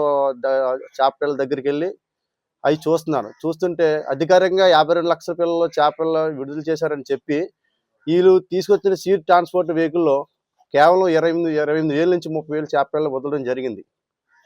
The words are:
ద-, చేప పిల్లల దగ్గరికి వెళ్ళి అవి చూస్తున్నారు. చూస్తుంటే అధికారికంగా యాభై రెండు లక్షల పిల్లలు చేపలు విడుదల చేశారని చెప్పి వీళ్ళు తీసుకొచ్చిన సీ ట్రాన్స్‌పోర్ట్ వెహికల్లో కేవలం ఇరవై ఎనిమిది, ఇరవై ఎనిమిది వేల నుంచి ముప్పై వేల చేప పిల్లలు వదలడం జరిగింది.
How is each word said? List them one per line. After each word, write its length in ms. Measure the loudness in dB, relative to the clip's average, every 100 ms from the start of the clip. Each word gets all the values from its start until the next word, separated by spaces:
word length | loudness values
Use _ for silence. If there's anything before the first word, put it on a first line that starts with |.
| 0 0 0
ద-, 480 | -2 -2 -2 -2 -4 -8
చేప 260 | -2 0 0
పిల్లల 140 | -4 -4
దగ్గరికి 320 | -4 -4 -2
వెళ్ళి 200 | -2 -4 -8 _ _ _ _ _ _
అవి 120 | -2 -2
చూస్తున్నారు. 520 | 0 -2 0 -4 -4
చూస్తుంటే 580 | -8 -6 -4 -4 0 0 0
అధికారికంగా 640 | -4 -4 4 4 4 2 4
యాభై 280 | 4 4
రెండు 140 | 2 0
లక్షల 240 | -2 -4
పిల్లలు 340 | -4 -2 0 -2
చేపలు 560 | 0 0 0 -2 -2 -2 -6
విడుదల 260 | -10 -8 -4
చేశారని 360 | -4 -4 -6 -6
చెప్పి 260 | -6 -4 -4 -4 _ _ _ _ _ -2
వీళ్ళు 260 | 2 6 4
తీసుకొచ్చిన 560 | 2 -4 0 0 0
సీ 220 | -2 0 -2
ట్రాన్స్‌పోర్ట్ 540 | 2 2 2 -2 -2
వెహికల్లో 440 | -2 -2 0 0 0 -4 _ _ _ _
కేవలం 340 | 4 4 4 4
ఇరవై 220 | 2 2
ఎనిమిది, 240 | 0 -2 -2
ఇరవై 220 | 0 0
ఎనిమిది 200 | 0 0
వేల 120 | 0
నుంచి 180 | 0 -2
ముప్పై 260 | -8 -6
వేల 100 | -8
చేప 220 | -2 -2 -2
పిల్లలు 240 | -2 -2
వదలడం 320 | -4 -6 -6
జరిగింది. 380 | -4 -4 -6 -8 -16 _ _ _ _ _